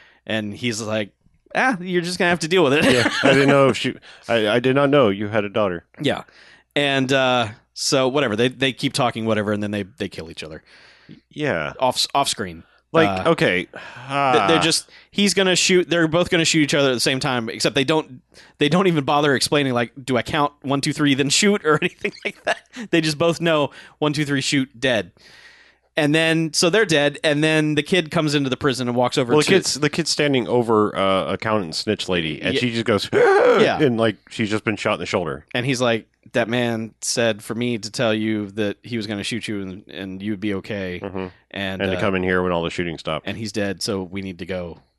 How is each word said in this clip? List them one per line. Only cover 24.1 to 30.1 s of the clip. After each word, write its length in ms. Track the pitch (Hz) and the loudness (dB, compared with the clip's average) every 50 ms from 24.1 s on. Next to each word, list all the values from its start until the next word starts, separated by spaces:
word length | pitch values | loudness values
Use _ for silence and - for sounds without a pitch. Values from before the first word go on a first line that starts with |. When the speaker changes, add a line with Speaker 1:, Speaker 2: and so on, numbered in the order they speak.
| 151 | 0
Speaker 1:
two, 100 | 147 151 | -2 -2
three, 160 | 139 143 135 | -2 -2 -2
shoot, 400 | 131 - - 135 131 131 - 113 | -2 0 0 -2 -2 -2 -6 -4
dead." 320 | 135 131 123 107 92 87 _ _ _ - - - - - - - _ _ _ _ _ _ - | -2 0 0 0 -2 -4 _ _ _ -20 -20 -20 -20 -20 -20 -20 _ _ _ _ _ _ -4
And 160 | - 151 143 147 | -2 0 2 2
then, 360 | 160 165 160 160 160 165 160 - | 2 2 2 2 0 0 -2 0
so 160 | - - 175 | 2 2 4
they're 160 | 165 214 220 | 4 2 2
dead, 340 | 175 160 143 143 147 143 - - | 4 2 2 2 0 -2 0 0
and 180 | 160 147 147 151 | 0 2 2 2
then 320 | 156 156 156 156 151 151 | 2 2 2 2 2 0
the 80 | 143 147 | 0 0
kid 280 | - 196 180 170 151 | 0 0 0 0 0
comes 220 | - 170 156 151 143 | -2 0 0 2 0
into 140 | 151 139 131 | 0 0 0
the 80 | 127 | -2
prison 300 | - - 143 127 113 127 123 | 0 0 0 0 0 -2 -2
and 60 | 120 | 0
walks 200 | 123 123 123 - | 0 0 0 2
over 140 | 151 131 117 135 | 0 2 4 4
Speaker 2:
Well, 60 | 151 | 4
the 60 | 147 | 4
Speaker 1:
to 60 | - | 6
Speaker 2:
kid's, 220 | 190 185 - - - | 4 2 2 0 -4
the 140 | 131 147 147 | -2 -2 -2
kid's 200 | - - 160 | 0 -2 -2
standing 380 | - | -2